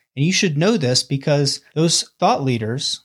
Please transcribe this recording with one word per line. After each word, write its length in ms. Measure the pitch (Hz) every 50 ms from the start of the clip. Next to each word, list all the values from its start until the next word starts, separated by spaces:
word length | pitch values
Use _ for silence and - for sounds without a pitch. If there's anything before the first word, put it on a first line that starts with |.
| _ _ -
And 100 | 123 147
you 60 | 170
should 260 | 185 - 214 180 143
know 200 | 147 165 208 240
this 260 | 196 139 120 127 - -
because 560 | - 139 135 - 156 147 143 143 139 - - _ _ -
those 340 | 151 165 170 156 - - - _
thought 260 | - 175 196 247 - 139
leaders, 580 | 131 123 110 110 110 120 147 - - - -